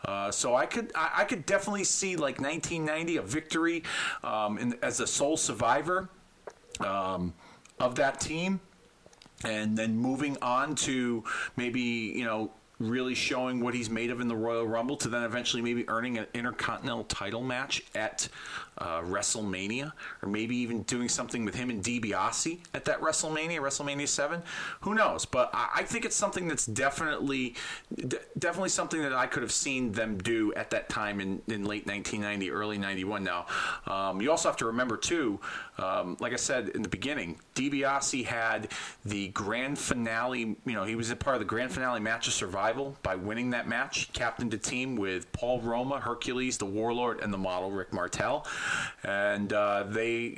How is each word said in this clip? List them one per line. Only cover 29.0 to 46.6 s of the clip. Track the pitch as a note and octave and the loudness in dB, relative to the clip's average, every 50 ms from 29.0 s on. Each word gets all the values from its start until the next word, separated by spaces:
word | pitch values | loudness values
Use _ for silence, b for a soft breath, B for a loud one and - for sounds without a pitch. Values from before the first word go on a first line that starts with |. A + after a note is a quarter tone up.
| D3 | 0
that | C#3 C3 | 0 2
I | B2+ C3 | 2 2
could | B2+ - C#3+ A#2+ | 2 0 -2 0
have | A#2 - | 0 0
seen | - - D3 C3+ B2+ B2+ A#2 G2 | 0 0 0 0 0 0 0 2
them | A#2+ A2 A2 G#2+ F#2+ | 0 0 0 0 -2
do | F2+ A#2 A#2 A2+ G#2+ G#2 - | 0 2 2 4 4 2 2
at | - - - | 0 -2 0
that | - G#2 - - | 0 -2 -2 -2
time | - A#2 G#2 G#2 G2+ G2+ | -4 -2 -2 0 -2 -2
in, | G2 F#2+ G2 - - - | -2 -2 -2 -4 -2 -4
in | A#2 G2+ G2+ | -4 -2 -2
late | G#2 G#2+ G#2+ - | -2 -2 -2 -4
nineteen | G2 G2+ G#2 - - A#2 G#2+ | -4 -4 -4 -4 -4 -2 -2
ninety, | G#2 G#2 G#2 G2 F#2+ F2 | -2 -2 0 -2 -2 -2
early | - G2 G#2+ G#2+ G#2 G2+ | -2 -2 -2 0 0 -2
ninety-one. | G2 G2 F#2+ F#2+ F#2 G2 G#2+ G2+ G2 | -2 -2 0 -2 0 0 0 0 0
Now, | F2+ F2 F2 F2 B B B B B B B B | 0 0 -2 -2 B B B B B B B B
um, | - G2 G2 G2 F#2+ F#2 F#2+ | -4 -2 0 0 0 0 0
you | A2 C#3+ | 4 4
also | D#3+ D#3+ - E3 | 4 6 4 2
have | - - | 2 2
to | B2+ | 0
remember, | A2+ A2+ B2 B2+ B2 A2 | 0 2 2 2 0 0
too, | - - - E3+ E3 C#3 A2 G2+ F#2 B B B B B B B - | 0 0 0 2 2 2 2 0 -2 B B B B B B B -4
um, | F#2 F#2+ F#2+ F#2+ F2+ F2+ E2+ - | -2 0 0 0 0 -2 -4 -4
like | - A#2+ B2 | -2 -2 -2
I | |
said | - - - C#3 B2+ A2 F#2 | 0 0 2 2 0 0 0
in | - G#2+ G#2+ | -2 -2 -2
the | F2+ | -2
beginning, | - F#2 G2 C3+ D3 C3+ F#2 E2+ D#2+ - - - - | -2 -2 -2 -2 -2 -2 -2 -4 -6 -8 -12 -8 -2
DiBiase | - C3 C#3+ C#3+ C#3 C#3 C3+ C#3 C#3 C3+ - - C3 A2+ | 0 0 2 2 2 2 2 2 2 2 0 0 0 0
had | - B2 A#2 A2+ A2+ A2 A2 G#2+ G2+ B B B B B B - | 0 0 0 2 2 2 0 -2 -4 B B B B B B -6
the | G2+ G#2 G2+ G2+ F#2 | -2 -2 0 -2 -2
grand | G2 - G#2 G2 A2+ A#2+ C3 C#3 D3 C3 | -2 -2 -2 0 0 0 0 -2 -2 -2
finale, | - - B2+ B2 A2+ A2+ A2+ A2+ A#2+ B2+ B2+ B2 A2+ A2 G2+ - - | 2 2 2 2 2 2 2 2 2 0 0 0 0 -2 -2 -4 -4
you | C3 A#2 | -4 -2
know, | G#2 F#2+ | -2 0
he | G#2+ A2+ | 0 0
was | A2+ A2+ A2+ | -2 0 -2
a | A#2 | -2
part | - - C#3+ C3 | 0 2 2 2
of | A#2 | 2
the | G#2+ | 2
grand | F#2+ G#2+ A2+ B2+ B2+ | 0 0 0 0 -2
finale | - C#3+ C3 B2+ B2 A2+ | -2 -2 0 0 0 0
match | G#2+ A2+ A2+ A#2 - | 0 0 0 0 0
of | D3 C3 | 0 0
Survival | - A2+ F#2 F#2 G2 G2+ A2 A2+ C3 C#3 C#3 C3+ - - | 0 0 -2 0 2 2 2 2 2 -2 -4 -6 -4 -2
by | G2 F#2+ | -2 -2
winning | F#2 F2+ G#2 A2 A#2 B2 B2+ | 0 0 -2 -2 0 0 0
that | B2 A#2 - - | 0 0 0 -2
match, | A#2 A#2+ C3+ - - - - - - | -2 -2 -2 -2 -2 -4 -4 -2 -2
captained | - B2 A2+ - - B2 A2 G#2+ | -2 0 0 0 -2 -4 -2 -2
a | G2+ | -2
team | - - C3 B2+ C3 C3+ B2+ | -4 -2 -2 -2 -2 -2 -2
with | A2 G2 F#2+ F#2 F#2 - - - | 0 0 0 0 -2 -4 -6 -8
Paul | - - B2 B2+ A#2+ | -4 0 2 2 2
Roma, | A2+ A#2 A#2 A#2+ B2+ C3+ C#3 C3 | 2 0 0 0 0 0 0 -2
Hercules, | A2+ A#2 A#2+ A#2+ - C3 B2 B2+ B2+ B2+ A#2 | 0 -2 -4 -2 -2 -2 0 0 0 0 0
the | - | 0